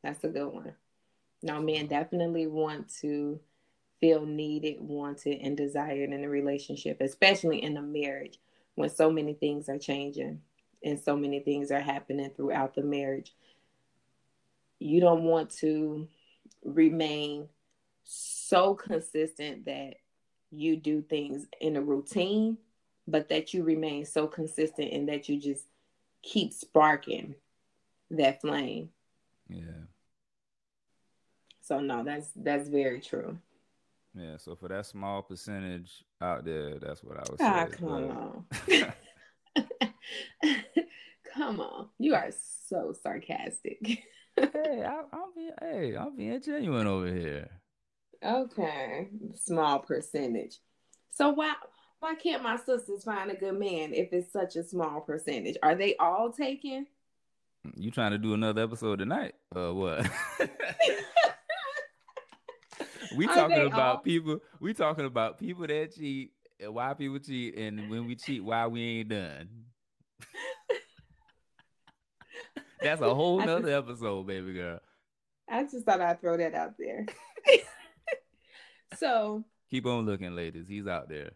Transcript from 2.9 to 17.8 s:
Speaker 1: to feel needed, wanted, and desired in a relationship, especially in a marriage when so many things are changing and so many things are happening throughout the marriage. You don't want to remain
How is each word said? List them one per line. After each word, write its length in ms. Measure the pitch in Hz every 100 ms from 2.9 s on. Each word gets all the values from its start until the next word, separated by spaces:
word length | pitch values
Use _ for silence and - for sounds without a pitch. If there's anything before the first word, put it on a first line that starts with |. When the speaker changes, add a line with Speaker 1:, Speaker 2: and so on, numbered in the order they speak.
| -
Speaker 1:
to 380 | 151 147 147 151 _ _ _ _ _ _
feel 240 | 165 156
needed, 520 | 151 151 151 151 156 147
wanted, 580 | 151 147 143 143 143 139
and 140 | 139
desired 540 | 143 143 143 143 139 139
in 140 | 139
a 60 | 143
relationship, 680 | 143 143 143 - 143 151 -
especially 640 | 135 - 196 196 165 151
in 140 | 151 147
a 40 |
marriage 580 | 147 147 143 139 139 - _ _ _
when 160 | - 147
so 220 | - 160
many 220 | 160 151
things 340 | 147 151 147 147
are 80 | 143
changing 640 | - 139 143 143 135 151 _ _ _ _
and 160 | 151 147
so 160 | 147
many 260 | 143 143 143
things 280 | 143 143 143
are 100 | 139
happening 520 | 143 139 - 139 135
throughout 380 | - 139 135 135
the 80 | -
marriage. 540 | 143 143 139 135 - _ _ _ _ _ _ _ _ _ _ _ _ _ _ _
You 200 | 151 165
don't 240 | 180 165
want 260 | 165 165 160 -
to 480 | 156 156 151 151 156 _ _ _ - _
remain 840 | - 147 160 160 156 151 147 147 151 _ _ _